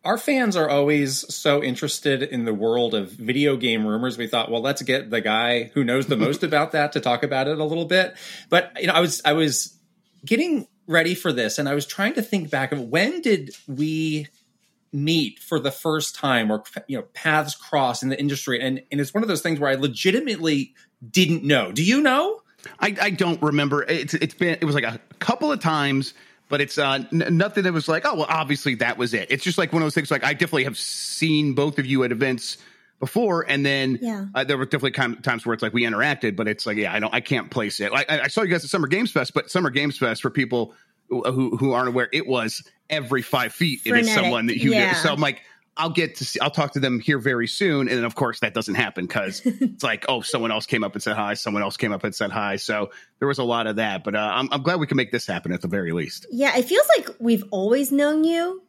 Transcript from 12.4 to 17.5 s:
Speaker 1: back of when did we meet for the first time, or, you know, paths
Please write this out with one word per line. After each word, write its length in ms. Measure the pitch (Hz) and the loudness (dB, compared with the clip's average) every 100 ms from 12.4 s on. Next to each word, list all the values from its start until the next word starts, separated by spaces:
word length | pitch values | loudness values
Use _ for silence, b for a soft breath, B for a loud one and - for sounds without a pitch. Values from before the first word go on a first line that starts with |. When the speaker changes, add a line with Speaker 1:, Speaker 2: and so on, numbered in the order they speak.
| 156 | -2
Speaker 1:
back 220 | 135 151 | -2 -2
of 80 | 147 | -4
when 420 | 117 156 214 349 | -2 0 0 0
did 300 | 262 196 143 - - | 0 0 0 -16 -12
we 600 | 131 156 156 160 151 147 _ _ _ _ _ _ | -4 -2 0 -2 -2 -6 _ _ _ _ _ _
meet 460 | 143 147 165 123 - | -4 0 2 0 -4
for 200 | - 160 | -4 -2
the 100 | 135 | -2
first 440 | - 165 156 143 | -4 -4 -2 -4
time, 360 | - 139 123 107 | -4 0 2 2
or, 120 | 107 - - - | -2 -4 -14 -8
you 100 | 131 | -8
know, 60 | - | -8
paths 400 | - 165 151 147 | -6 0 0 0